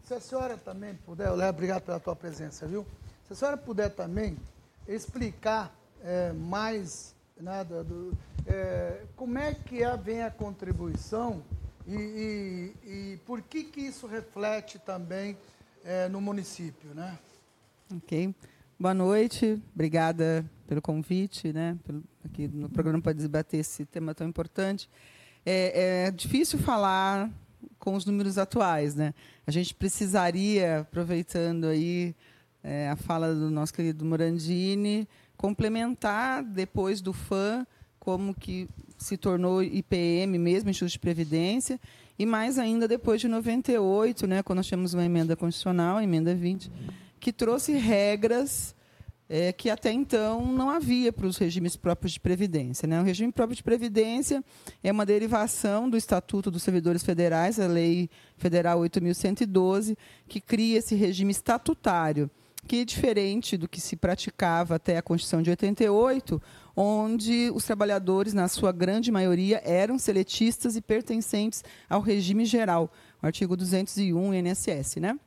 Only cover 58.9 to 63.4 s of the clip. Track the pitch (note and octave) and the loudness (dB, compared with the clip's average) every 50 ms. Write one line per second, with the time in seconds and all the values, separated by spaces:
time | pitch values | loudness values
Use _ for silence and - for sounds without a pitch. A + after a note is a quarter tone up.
58.9 | - G3 F3 F3 F3 - - G3+ G3+ - B3 G#3+ F#3+ F#3 F#3 F#3 F#3+ G3 A3 G#3+ | 2 2 2 2 0 2 2 0 2 2 0 4 4 4 6 6 4 2 2 0
59.9 | A3 - - - - - _ - - G#3 - - A#3 A3 A3 A3+ A3+ A3 A3+ - | -2 -4 -6 -20 -20 -20 _ -10 -10 -10 -2 0 2 2 4 4 4 2 2 2
60.9 | A3 G3+ G#3 F#3 F#3+ F3+ G3 G3 G3+ - - - A#3 A#3 - - D#4+ - _ A3+ | 2 4 4 4 4 2 2 2 2 0 2 0 0 0 2 -2 -2 0 _ 2
61.9 | F#3 E3+ E3 D#3+ D#3 D3 D3 C#3 _ _ _ _ _ - - - - A#3+ B3 A#3+ | 2 4 2 2 2 2 0 -2 _ _ _ _ _ -18 -6 -2 0 0 0 0
62.9 | - - - C4 A3 G3+ G3+ G3 G3 A3 | 0 2 2 4 4 4 2 2 0 0